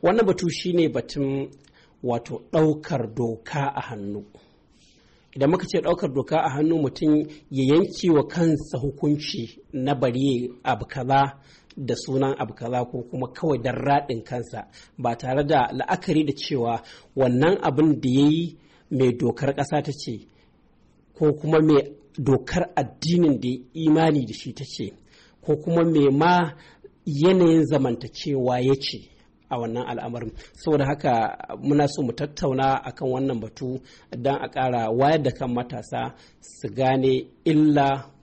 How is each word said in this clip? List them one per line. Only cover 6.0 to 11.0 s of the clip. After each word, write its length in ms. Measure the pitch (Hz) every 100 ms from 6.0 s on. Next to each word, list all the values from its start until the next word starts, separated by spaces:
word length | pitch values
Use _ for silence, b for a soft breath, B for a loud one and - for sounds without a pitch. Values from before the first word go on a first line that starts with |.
| 170
doka 240 | 135 123 156
a 120 | 156
hannu, 260 | 135 156 165
mutum 440 | 139 - 156 151 151 B B
ya 260 | 135 131 151
yanke 340 | 190 - 180
wa 100 | 151 -
kansa 500 | 175 165 147 - 131
hukunci 840 | 139 - 151 147 - 104 117 - _
na 220 | - 131 143
bari 560 | 131 123 139 123 123 -
abu 220 | - 120 -
kaza 540 | 139